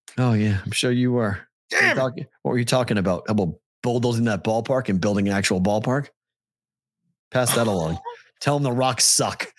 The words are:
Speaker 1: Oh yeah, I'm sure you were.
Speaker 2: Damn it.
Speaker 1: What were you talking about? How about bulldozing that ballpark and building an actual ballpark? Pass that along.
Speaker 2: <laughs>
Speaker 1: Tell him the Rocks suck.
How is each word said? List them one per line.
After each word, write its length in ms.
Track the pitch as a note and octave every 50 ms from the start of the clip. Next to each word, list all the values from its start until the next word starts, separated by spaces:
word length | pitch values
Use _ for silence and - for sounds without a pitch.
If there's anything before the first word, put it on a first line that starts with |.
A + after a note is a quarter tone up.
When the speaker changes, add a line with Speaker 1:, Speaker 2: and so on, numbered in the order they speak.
| _ - - -
Speaker 1:
Oh 140 | B2+ B2 A2+
yeah, 240 | G#2 G#2+ G#2+ G2+ F#2+ -
I'm 80 | G2 G#2+
sure 180 | - - B2+
you 220 | B2 B2 B2 B2 B2
were. 260 | B2 A2+ G2+ F#2+ - - _ _ _ _ -
Speaker 2:
Damn 260 | - - - - D4 F#3+ C3 C3 A#2+ -
it. 100 | C#3 - _ _ -
Speaker 1:
What 80 | C3+ B2
were 60 | B2
you 60 | A#2+
talking 340 | A#2 C3 B2+ B2 A#2+ A#2 G#2
about? 240 | F2+ F#2+ F2+ E2+ - -
How 40 | A2
about 220 | G#2 F#2+ E2 D#2+ - _ _ _ _ -
bulldozing 420 | B2+ A#2+ B2 A#2 B2 A#2+ A2+ A#2
that 180 | A#2 G#2 F2+ -
ballpark 440 | A2+ A2 A2+ A2+ - C3 C3 B2 -
and 120 | G2 F2+
building 280 | F2+ G#2 G2+ G2+ G2+ G2+
an 60 | G2
actual 260 | G2 F#2+ - G2+ F#2
ballpark? 480 | F2+ G#2 G#2 G#2+ A2 C3 B2+ D3 C#3+ - _ _ _ _ _ _ _ _ _ _ _ _ _ _ _ _ _ _ _ _ _ _ _ _
Pass 240 | - B2+ B2+ A#2+ -
that 100 | A#2+ A#2
along. 320 | A2 G2+ F2+ D#2+ D#2+ E2+ - - - - -
Speaker 2:
<laughs> 220 | - _ _ -
Speaker 1:
Tell 160 | - D3 D3 C#3+
him 40 | C#3+
the 80 | B2+
Rocks 340 | A#2+ B2 C3 C3 A#2+ - -
suck. 480 | - - - B2+ G2+ F#2 - - - -